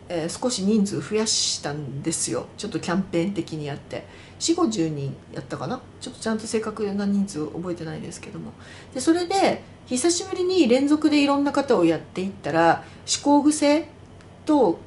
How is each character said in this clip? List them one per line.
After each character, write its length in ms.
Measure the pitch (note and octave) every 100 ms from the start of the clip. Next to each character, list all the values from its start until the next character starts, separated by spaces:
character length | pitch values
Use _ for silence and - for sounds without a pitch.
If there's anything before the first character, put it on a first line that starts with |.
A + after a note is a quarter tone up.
| -
え 180 | F3 E3
ー、 160 | -
少 80 | B3
し 140 | A#3+
人 200 | F#3+ A3
数 160 | G3 C#3
増 160 | C#3 G#3+
や 100 | A3
し 360 | - - -
た 100 | D3
ん 300 | D3 C#3 C#3
で 100 | D#3
す 180 | E3+ -
よ。 160 | B2 - -
ち 80 | G#3
ょ 20 |
っ 20 |
と 80 | D#3+
キ 100 | -
ャ 60 | F#3
ン 60 |
ペ 200 | F#3 E3+
ー 80 | E3+
ン 20 |
的 180 | G3 -
に 140 | D#3 D3
や 100 | C#3+
っ 20 |
て。 260 | - B2 - - - -
四 140 | -
五 140 | E4+ E4
十 220 | G#3+ D#3+
人 260 | D3+ C#3 C3 -
や 80 | -
っ 40 |
た 120 | - C#3
か 100 | C#3+
な？ 140 | A#3+ - -
ち 100 | -
ょ 20 |
っ 40 |
と 60 | -
ち 60 | A3+
ゃ 80 |
ん 40 | A3
と 80 | A3
正 140 | A3
確 320 | A3 G#3+ G#3
な 140 | G3+ G3+
人 200 | G3+ G3
数 200 | D3+ D3+
覚 260 | D#3+ F3+
え 20 |
て 120 | E3+ D#3+
な 100 | D#3
い 60 |
で 100 | C#3
す 80 | -
け 80 | -
ど 100 | E3
も。 140 | E3 - - - -
で、 80 | C4
そ 140 | B3+
れ 120 | E4 F4
で、 360 | G4 D#4+ - - - -
久 240 | B3 E4+
し 140 | E4+
ぶ 120 | F#4+ -
り 80 |
に 240 | F4+ F#4 B3+
連 200 | B3+ C#4+
続 200 | D4+ D#4
で 140 | D4
い 40 | C#4
ろ 120 | C#4
ん 60 |
な 80 | C#4+
方 260 | C#4 C4+ G#3+
を 60 |
や 120 | E3 D#3
っ 40 |
て 200 | - -
い 80 | F#3+
っ 40 | F#3+
た 100 | -
ら、 320 | E3 E3 - - - - -
思 160 | C#4+ C#4+
考 20 |
癖 460 | C#4 D4 C#4+ D4 E4 - - - - -
と 360 | - D4 G#3 E3